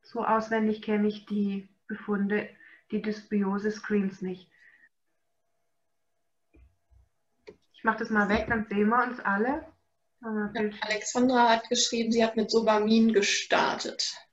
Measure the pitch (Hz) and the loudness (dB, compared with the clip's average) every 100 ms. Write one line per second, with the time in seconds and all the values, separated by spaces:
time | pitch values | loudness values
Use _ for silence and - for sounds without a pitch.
0 | _ 233 - 220 220 220 214 214 - 208 | _ -6 0 0 0 0 0 -2 -2 0
1 | 208 208 - 208 202 196 196 _ - 214 | 0 -2 -6 -2 -2 -4 -10 _ -14 -12
2 | - 202 202 208 - - - - _ 214 | -4 -2 0 -2 -4 -14 -20 -20 _ -6
3 | 214 202 - 208 190 202 214 208 - 208 | -4 -8 -4 -2 0 -2 -4 -6 -2 0
4 | 190 - 185 180 - _ - _ _ _ | 0 -4 -10 -10 -16 _ -20 _ _ _
5 | _ _ _ _ _ _ _ _ _ _ | _ _ _ _ _ _ _ _ _ _
6 | _ _ _ _ _ _ _ _ _ _ | _ _ _ _ _ _ _ _ _ _
7 | _ _ _ _ - - _ _ 226 220 | _ _ _ _ -20 -20 _ _ -4 -2
8 | 220 214 196 220 - 226 214 202 208 247 | -2 0 2 0 0 -4 -2 0 2 2
9 | 262 247 - 202 240 302 - _ _ _ | 0 -4 -2 0 -2 -4 -8 _ _ _
10 | _ _ 226 214 208 220 208 - 214 214 | _ _ -8 -6 -6 -4 -4 -4 -6 -6
11 | - 247 254 247 233 226 - 233 - 233 | -4 0 2 4 4 4 0 -2 0 0
12 | 233 226 226 226 214 226 226 214 214 226 | 0 2 2 0 0 2 4 2 4 6
13 | 226 208 202 - - 180 - - - - | 6 4 2 -2 0 2 2 -2 -8 -6
14 | - - - | -8 -8 -20